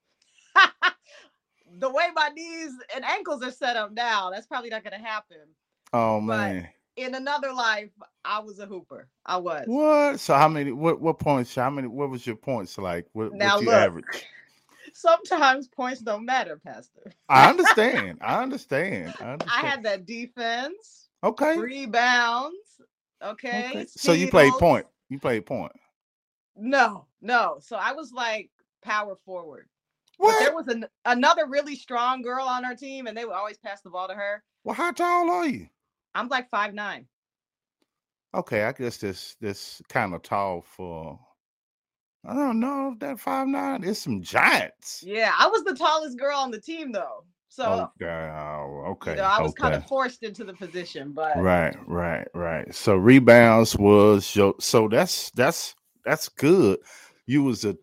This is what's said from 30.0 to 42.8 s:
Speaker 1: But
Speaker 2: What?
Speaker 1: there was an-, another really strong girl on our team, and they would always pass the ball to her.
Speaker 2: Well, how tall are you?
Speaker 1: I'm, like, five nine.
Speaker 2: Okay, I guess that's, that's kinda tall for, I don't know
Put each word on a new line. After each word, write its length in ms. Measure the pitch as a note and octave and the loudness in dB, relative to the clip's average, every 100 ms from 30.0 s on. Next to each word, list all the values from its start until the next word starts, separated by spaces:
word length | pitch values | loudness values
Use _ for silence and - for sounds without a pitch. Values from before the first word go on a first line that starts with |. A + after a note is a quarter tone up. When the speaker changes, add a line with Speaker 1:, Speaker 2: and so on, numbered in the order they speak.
| _ - | _ 2
Speaker 1:
But 80 | G4+ | 4
Speaker 2:
What? 140 | A4 | 4
Speaker 1:
there 140 | - | 2
was 140 | E4 C4 | 0 -6
an-, 200 | A3+ G#3+ _ | -8 -8 _
another 420 | - B3 C#4+ E4+ D4 | -2 4 4 4 0
really 280 | C#4+ D4 | -2 -4
strong 480 | C#4 - A#3+ B3 C4 | -10 -6 -2 -2 -2
girl 240 | A#3+ B3+ C4 | -6 -6 -4
on 180 | B3 | -4
our 100 | B3+ | -6
team, 320 | B3+ C4+ C4+ A#3+ | -10 -14 -12 -12
and 100 | G#3+ | -10
they 100 | A#3 | -10
would 80 | |
always 240 | - G#3+ G3+ | -8 -10 -12
pass 240 | A3 G3+ | -14 -16
the 80 | F#3+ | -12
ball 180 | F3+ F#3 | -10 -10
to 60 | |
her. 280 | G3+ G3+ G#3 _ _ | -8 -8 -8 _ _
Speaker 2:
Well, 100 | - | -10
how 180 | A#3 F4 | -4 -4
tall 380 | D4+ F4 F4 E4+ | -2 0 0 0
are 160 | F4+ E4 | 0 -2
you? 220 | G3 - _ _ _ _ | -4 -10 _ _ _ _
Speaker 1:
I'm, 140 | F#3 A#3+ | -10 -4
like, 220 | C4 B3 | -6 -4
five 240 | G#3+ G#3 | -4 -4
nine. 320 | G#3 G#3 C#3+ C3 _ _ _ _ _ _ _ _ _ _ _ _ | -6 -10 -12 -16 _ _ _ _ _ _ _ _ _ _ _ _
Speaker 2:
Okay, 300 | F#3+ F3 A2 | -8 -4 -2
I 80 | A2 | -2
guess 260 | - B2 - | -4 -8 -6
that's, 360 | G2+ F#2 - - | -10 -10 -16 -12
that's 400 | G#2+ G2 - - - | -10 -10 -14 -20 -6
kinda 300 | C3+ G#2 E2+ | -4 -2 -6
tall 420 | - G#2 G2 F2 | -6 -4 -2 -6
for, 580 | - - F#2 E2 D#2+ - _ _ _ _ _ _ _ _ _ _ | -12 -16 -12 -12 -14 -18 _ _ _ _ _ _ _ _ _ _
I 100 | - | -10
don't 260 | C4 C#4 A3+ | -4 -2 -2
know 320 | B3+ C#4 | -4 -4